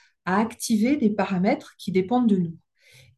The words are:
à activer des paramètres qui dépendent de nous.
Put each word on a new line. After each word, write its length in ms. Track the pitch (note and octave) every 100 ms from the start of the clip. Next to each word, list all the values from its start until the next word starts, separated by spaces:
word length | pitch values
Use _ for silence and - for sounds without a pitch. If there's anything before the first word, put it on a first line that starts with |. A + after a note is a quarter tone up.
| _ _
à 160 | - F#3+
activer 560 | A3+ - - A3 A#3+ D4
des 140 | A3
paramètres 640 | G#3 F#3+ F#3 G3 C#4+ - -
qui 140 | -
dépendent 360 | F3+ F#3 B3 A#3
de 100 | G3
nous. 180 | E3 E3 _ _ _ - -